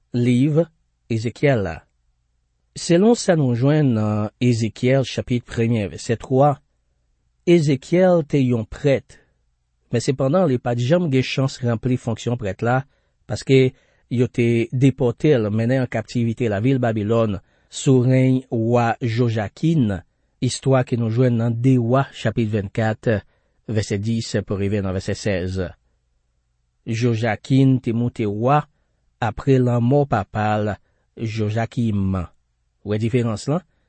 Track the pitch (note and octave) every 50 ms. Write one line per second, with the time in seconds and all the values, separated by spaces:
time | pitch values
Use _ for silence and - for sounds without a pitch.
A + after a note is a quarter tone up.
0 | _ _ - A#2+ A#2+ B2 B2 B2 C3+ D#3 C#3+ D#3+ E3+ - _ _ _ _ _ _
1 | _ - A2+ A2 A2 A#2 - - - C#3+ C3+ A2+ G2 E2+ D#2 - - _ _ _
2 | _ _ _ _ _ _ _ _ _ _ _ _ _ _ - - - - E3+ F3
3 | G3+ A3+ A#3+ - - - F3 D#3+ C#3+ B2+ A#2+ A2+ C3 C#3 D3+ D#3 D3 C3 A#2 G#2+
4 | G#2+ G#2 G#2+ G#2+ G#2+ G#2+ - - B2 B2 A#2+ A2 A#2 G#2+ - - B2 B2 C3+ C#3
5 | B2 - - - G#2 - B2+ A#2+ - - - A#2+ A#2 A#2 A#2+ A2+ G2+ E2 D#2+ G2+
6 | - - A#2 - - - C3 C3 C#3+ D3 C3+ - _ _ _ _ _ _ _ _
7 | _ _ _ _ _ _ _ _ _ F3+ E3+ F3 D3 D3+ D3 C3+ - - E3+ F3
8 | F#3 F#3 F3+ E3+ D3+ - - D3 C3 B2 A#2+ A2+ G#2+ - - - - C#3+ C3+ A2
9 | - _ - - _ _ _ _ _ _ _ _ _ _ _ _ _ _ - A#2
10 | - - C3 C#3 C3+ C3+ D#3 F#3 F#3 D3 B2+ A#2+ - B2 A#2+ A#2+ B2 B2 E3+ F3+
11 | F3+ D#3 C3 C3 B2 - - - C3+ C3 - - B2 A#2+ A#2 A2 - B2 B2+ A#2+
12 | - B2 A2 - - A#2 B2 B2 G#2+ F#2+ F#2 - A2 A#2 B2+ C3 - _ _ _
13 | _ _ _ _ _ - A2+ - - - C3+ C3 C3 C3 - _ _ _ _ _
14 | _ - B2 A#2 B2 A2+ - - A#2 A#2 A#2 A#2 A#2 - - B2 C3+ C3+ B2+ -
15 | C3+ A#2+ A#2 - - D3+ D3 A#2+ G#2+ G#2 G#2 A2 A2+ A#2 C3 C3+ B2+ - - A2+
16 | G#2+ - - B2 A#2 A#2 A2 - B2+ A2 G2+ G2 A2 C3+ C#3 B2+ B2 A#2 A2 A2
17 | G2+ G#2 A#2 A#2 A2+ G#2+ G2 - - _ _ _ _ _ - - - D3 C3 B2+
18 | A#2+ C3 C3 C3 C3 C3 C3 C3 - - B2+ A2+ A2+ A2+ A#2+ A#2+ A#2 A#2 A#2 -
19 | C3+ A#2 A2 A#2 B2+ A#2 A2 A2+ G#2 F#2+ - - - D#3+ E3+ D#3 A#2+ G#2 G2 F2
20 | - _ _ _ _ _ _ _ - B2 - - - C3+ C3 B2+ B2+ - B2+ A#2
21 | A#2 A2+ A2 B2 C3 B2 A#2+ A2+ A2+ A#2+ A#2 A#2 A#2+ C3+ C3 B2 A#2 A2+ B2+ C3+
22 | C3+ - - - - A#2 G#2 B2 A#2 G#2+ G#2+ G#2+ G2 G2 - A#2 A2 A2 A2 -
23 | - B2 A2 G2 - _ _ _ _ _ _ _ _ - A2 G#2+ G2+ - G#2+ G2
24 | G#2 A2+ A2+ A2+ A2+ - - A2 F#2+ - G#2+ F#2+ G2+ G2 G#2 G#2 F#2+ F#2+ F#2 F#2+
25 | - - G2 - - A2 G2 F2 F2+ F#2 F#2 F#2+ F2+ E2+ - _ _ _ _ _
26 | _ _ _ _ _ _ _ _ _ _ _ _ _ _ _ _ - - A2+ A2
27 | B2 B2 A#2 G#2+ A#2 A2+ G#2 - - - C3+ C3 C3+ C3 C3 B2 - A#2+ A2 A#2
28 | A#2+ A#2+ - - A2+ G#2 G2+ G#2 A2+ B2+ C#3+ D3+ D3+ - _ _ _ _ _ _
29 | _ _ _ - B2 A2 - - - C#3 C3+ B2+ B2 B2 A#2+ A#2+ A#2 A#2+ C#3+ D3
30 | C#3+ C#3+ C3 G#2+ F#2 - - A2+ G#2+ G#2+ G#2+ G#2+ G#2 G#2+ F#2+ - _ _ _ _
31 | _ _ _ - A#2+ A2 G#2+ A2 G#2+ G#2 G#2 A2+ A2+ - - B2+ A#2 A2+ G#2 G2+
32 | G2 F#2+ F#2+ F#2 E2 - _ _ _ _ _ _ _ _ _ _ - G2+ G#2 G#2+
33 | A2+ A2+ C3+ B2 A2+ A2+ G#2+ G2+ - C3 D3 F3+ - _ _ _ _